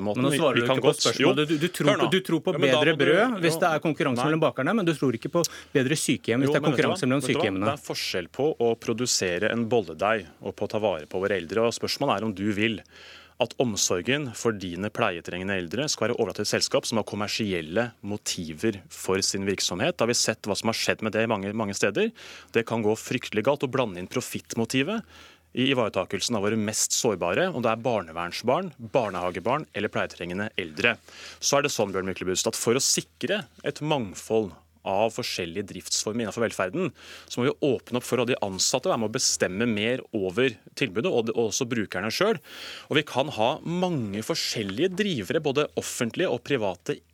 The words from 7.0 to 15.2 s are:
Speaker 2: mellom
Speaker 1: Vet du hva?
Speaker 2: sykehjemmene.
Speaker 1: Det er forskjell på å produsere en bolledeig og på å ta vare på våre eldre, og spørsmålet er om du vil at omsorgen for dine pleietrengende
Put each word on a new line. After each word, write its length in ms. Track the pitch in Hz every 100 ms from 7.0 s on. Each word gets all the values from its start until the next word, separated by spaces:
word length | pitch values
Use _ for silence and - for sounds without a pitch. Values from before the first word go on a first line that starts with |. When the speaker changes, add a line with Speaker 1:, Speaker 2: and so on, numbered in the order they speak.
| 127
Speaker 2:
mellom 140 | 139
Speaker 1:
Vet 60 | 127
du 60 |
hva? 80 | 139
Speaker 2:
sykehjemmene. 240 | 110 92 104
Speaker 1:
Det 140 | 147
er 140 | - 156
forskjell 320 | - 95 85
på 280 | - 147 -
å 160 | 117 117
produsere 760 | - 113 123 - 92 87 107
en 140 | 117 113
bolledeig 580 | 117 87 80 98 110 82 -
og 120 | 101 -
på 120 | 104
å 20 |
ta 100 | 110
vare 280 | 104 82 73
på 100 | 95
våre 80 | 98 98
eldre, 240 | 80 101
og 80 | 117
spørsmålet 440 | - 104 - 139 101
er 40 | 110
om 80 |
du 180 | 92 104
vil 300 | 101 113 104 - - - - - -
at 140 | 120 -
omsorgen 720 | 127 98 - 92 98 143 139 104
for 160 | 117
dine 380 | 104 90 85 104
pleietrengende 640 | - 110 85